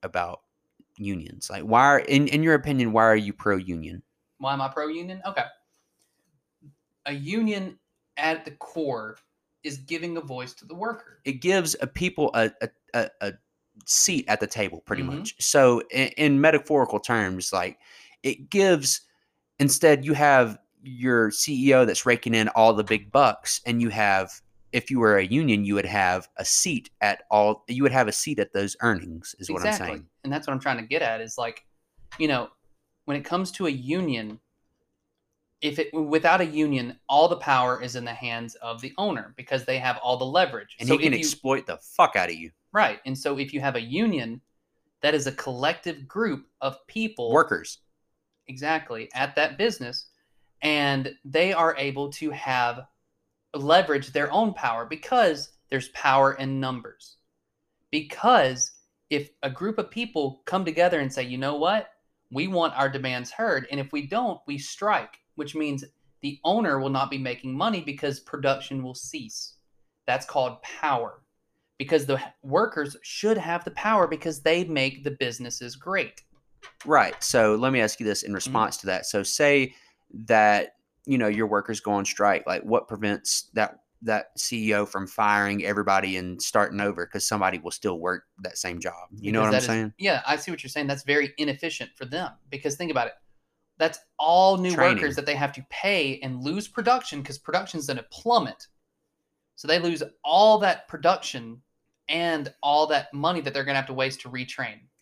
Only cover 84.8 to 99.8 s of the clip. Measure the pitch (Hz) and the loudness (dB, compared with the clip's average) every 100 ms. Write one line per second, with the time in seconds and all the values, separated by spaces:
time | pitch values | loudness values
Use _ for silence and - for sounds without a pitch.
84.8 | 101 98 95 - 104 104 101 101 90 104 | 0 -6 -8 -2 2 2 2 -2 -2 -2
85.8 | 98 98 95 92 90 90 - 110 101 101 | 2 0 0 -4 -6 -8 -2 0 0 0
86.8 | 101 95 87 101 - 107 95 92 82 - | -4 -4 -8 -6 -4 0 0 -2 -8 -8
87.8 | 101 85 87 92 - - 92 - 92 87 | -6 -4 -4 -6 -8 -16 -12 -8 -8 -8
88.8 | 87 85 90 104 104 110 110 127 123 113 | -10 -12 -16 -12 -2 2 2 2 0 -2
89.8 | 110 - 196 139 127 151 165 165 131 151 | -4 -4 -2 -2 -2 -4 -4 -10 -8 -6
90.8 | 139 139 139 147 143 - 147 135 165 - | -4 -4 0 0 0 -2 -4 -4 -6 -8
91.8 | 117 _ 127 151 170 - _ 139 143 143 | -12 _ -10 -8 -8 -12 _ -8 -6 -6
92.8 | 175 135 117 - _ _ _ _ _ - | -4 -2 -2 -6 _ _ _ _ _ -2
93.8 | 160 160 _ - 156 175 190 190 185 170 | -2 -2 _ -2 4 8 8 6 0 4
94.8 | 131 113 147 143 143 143 143 139 131 - | 4 4 0 -2 -4 -2 -2 -4 -14 -6
95.8 | 190 196 139 131 135 127 135 180 208 - | -2 0 0 -4 -8 -8 -6 -6 -6 -4
96.8 | 220 254 - 147 139 139 - 165 196 165 | 0 0 -2 -10 -10 -12 -4 -4 -4 -8
97.8 | 139 135 - - 226 240 135 - - _ | -6 -8 -10 -8 0 2 2 -6 -20 _
98.8 | _ _ _ _ _ _ _ - - 170 | _ _ _ _ _ _ _ -10 0 2